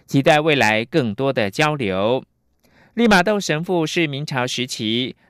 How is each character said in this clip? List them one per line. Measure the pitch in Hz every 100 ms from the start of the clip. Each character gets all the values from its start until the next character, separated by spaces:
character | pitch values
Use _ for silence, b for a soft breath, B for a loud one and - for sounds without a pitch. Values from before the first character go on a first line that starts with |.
| -
期 | 139
待 | 151 151
未 | 156 143
来 | 110 107 117
更 | 165 120 98
多 | 139
的 | 127 101
交 | 120 151 151
流。 | 104 95 107 127 - _ _ _ b b b
利 | - 233
玛 | 196
窦 | 185 208
神 | 185 151
父 | 175 180 156
是 | 180 160
明 | 139 151
朝 | 131 127
时 | - 127
期 | - 107 117 127 -